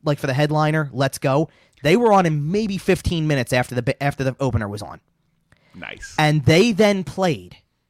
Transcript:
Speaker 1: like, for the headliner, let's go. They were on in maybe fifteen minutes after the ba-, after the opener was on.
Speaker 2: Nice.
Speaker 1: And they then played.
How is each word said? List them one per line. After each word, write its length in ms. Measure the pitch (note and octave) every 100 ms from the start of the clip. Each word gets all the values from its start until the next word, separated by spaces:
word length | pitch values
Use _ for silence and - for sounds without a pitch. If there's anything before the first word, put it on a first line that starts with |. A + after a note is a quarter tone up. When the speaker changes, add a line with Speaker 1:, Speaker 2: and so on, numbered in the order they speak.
Speaker 1:
like, 160 | D3+ C#3+
for 80 | C#3+
the 60 |
headliner, 560 | C3 D3+ D3+ D#3 D#3 D3
let's 240 | B2 C3+ -
go. 320 | C#3+ C3+ D#3+ _ _ _
They 160 | C#3+ G#3
were 160 | A#3
on 120 | G3 F3
in 260 | D3+ D3
maybe 260 | G3+ A3 F#3+
fifteen 500 | - F3+ - E3+ D#3
minutes 240 | C#3 A#2+
after 220 | B2 B2 B2
the 60 |
ba-, 200 | A#2+ -
after 200 | C#3+ -
the 120 | C3 B2
opener 280 | C3+ A#2 G#2
was 120 | G#2
on. 180 | G#2 E2+ _ _ _ _ _ _ _ -
Speaker 2:
Nice. 380 | A1 G1+ - -
Speaker 1:
And 260 | D3+ D3+ C#3+
they 260 | D#3+ A#3
then 320 | F#3+ G#3+ G3
played. 540 | F3+ - F#3 A#2 F2+ - _ _ _